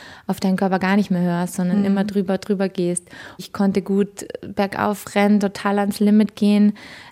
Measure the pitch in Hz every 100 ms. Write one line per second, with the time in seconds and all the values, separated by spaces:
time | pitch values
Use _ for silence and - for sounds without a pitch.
0 | - - - 190 190 185 196 185 185 202
1 | 190 180 180 175 180 - 180 202 196 196
2 | 202 202 185 190 - 196 190 190 175 175
3 | - - - - - - 196 196 185 196
4 | 202 - - - - 196 196 - 208 208
5 | - 202 202 208 196 196 208 202 202 -
6 | 208 214 208 - 208 208 208 208 - -
7 | -